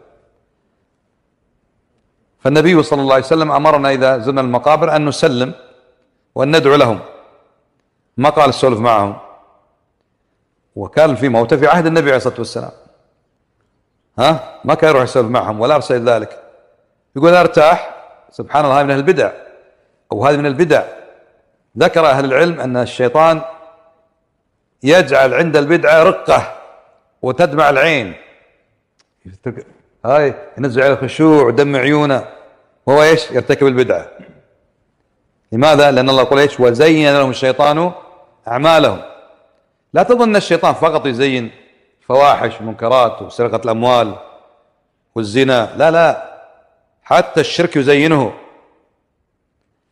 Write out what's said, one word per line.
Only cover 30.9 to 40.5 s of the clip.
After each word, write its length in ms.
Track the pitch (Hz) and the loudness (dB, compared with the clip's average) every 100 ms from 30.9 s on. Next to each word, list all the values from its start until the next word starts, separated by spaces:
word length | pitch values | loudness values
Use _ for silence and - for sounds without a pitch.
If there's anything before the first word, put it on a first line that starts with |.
الخشوع 500 | 131 127 - 156 151 | 0 -4 0 4 4
ودمع 360 | 120 117 143 139 | 4 2 0 -2
عيونه، 460 | 135 147 147 127 107 - - _ _ _ - | 0 0 0 -2 -6 -16 -20 _ _ _ 0
وهو 160 | 143 | 2
إيش؟ 280 | 156 160 - | 4 2 0
يرتكب 360 | 123 117 139 135 | -4 -2 0 0
البدعة. 420 | 127 123 90 80 - - _ _ _ _ _ _ _ _ _ _ _ _ | 0 -2 -4 -8 -20 -20 _ _ _ _ _ _ _ _ _ _ _ _
لماذا؟ 380 | 113 151 143 143 | 0 2 4 4
لأن 200 | 127 131 | 2 2
الله 120 | 131 | 2
يقول 160 | 123 139 | 2 2
إيش؟ 220 | - - | 0 2
"وزين 580 | 123 117 160 156 147 143 | 0 4 2 4 2 2
لهم 120 | 135 | 0
الشيطان 640 | 120 131 127 147 151 175 175 - - _ _ - | -2 -4 0 0 0 -4 -8 -20 -20 _ _ -10
أعمالهم". 540 | 120 156 160 135 92 - - - _ _ _ _ _ _ | -2 2 2 2 -2 -12 -20 -20 _ _ _ _ _ _
لا 100 | - | -2
تظن 340 | - 240 233 202 | 0 2 2 0
الشيطان 380 | - | 0